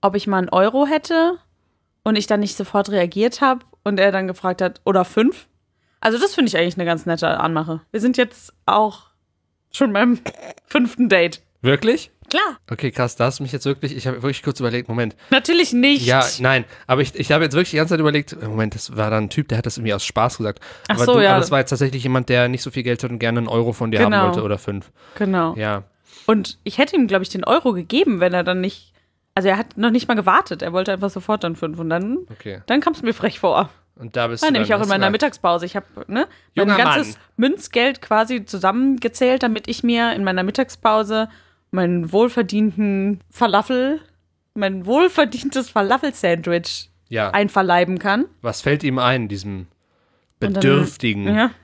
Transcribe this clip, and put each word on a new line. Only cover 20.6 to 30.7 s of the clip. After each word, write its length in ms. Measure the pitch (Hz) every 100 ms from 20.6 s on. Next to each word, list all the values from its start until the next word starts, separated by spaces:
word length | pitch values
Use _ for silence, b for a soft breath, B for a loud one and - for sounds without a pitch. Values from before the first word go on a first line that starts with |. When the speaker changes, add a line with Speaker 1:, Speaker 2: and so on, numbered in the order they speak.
| B B B
Speaker 1:
Ach 80 | 208
Speaker 2:
Aber 100 | -
Speaker 1:
so, 80 |
Speaker 2:
du, 100 | 247
Speaker 1:
ja. 80 | 202
Speaker 2:
aber 80 | 190
das 100 | 175
war 80 | 139
jetzt 100 | 131
tatsächlich 320 | 131 139 131
jemand, 260 | 127 127 123
der 200 | 123 123
nicht 120 | 123
so 60 | -
viel 120 | 131
Geld 200 | 120 120
hat 60 | 123
und 80 | 120
gerne 200 | 117 117
einen 80 | 117
Euro 260 | 117 117
von 160 | 107 113
dir 80 | 110
Speaker 1:
Genau. 180 | 208 208
Speaker 2:
haben 100 | 180
wollte 160 | -
oder 140 | 107 101
fünf. 320 | - 101 - b b -
Speaker 1:
Genau. 400 | 202 185 165 -
Speaker 2:
Ja. 280 | 107 101 98 _ B B B
Speaker 1:
Und 300 | 214 185 -
ich 140 | - -
hätte 160 | 294 370
ihm, 120 | 233
glaub 140 | 190
ich, 60 | 190
den 140 | 190
Euro 300 | - 302 269
gegeben, 460 | 185 165 247 370 196
wenn 140 | 180
er 100 | 180
dann 180 | 175 185
nicht 320 | 185 - _ _ _ _ _ -
also 120 | 190
er 80 | 190
hat 180 | 233 -
noch 140 | 226
nicht 160 | 233 -
mal 60 | 226
gewartet, 460 | 190 247 - -
er 100 | 180